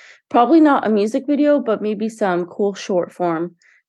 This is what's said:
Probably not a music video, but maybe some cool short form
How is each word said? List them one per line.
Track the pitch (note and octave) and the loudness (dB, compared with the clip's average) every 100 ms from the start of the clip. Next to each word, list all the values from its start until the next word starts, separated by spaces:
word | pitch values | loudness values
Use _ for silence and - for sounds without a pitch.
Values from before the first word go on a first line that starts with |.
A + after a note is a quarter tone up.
| - - - | -20 -20 -2
Probably | A#3 A#3+ E4 | 2 4 6
not | D4+ C4+ - | 4 2 0
a | |
music | G#3+ G#3+ C4+ - | 0 0 -2 -2
video, | C#4+ D4 C#4+ | 0 2 2
but | A#3 G3+ | 0 -4
maybe | G#3+ G3+ A3+ | -4 -4 -6
some | A3+ G3+ F3 F3 | -4 -2 -2 -4
cool | - G3+ | -4 -4
short | F#3+ - F3+ E3+ | -4 -4 -4 -4
form | - F3 E3 E3+ - _ _ | -4 -4 -2 -6 -10 _ _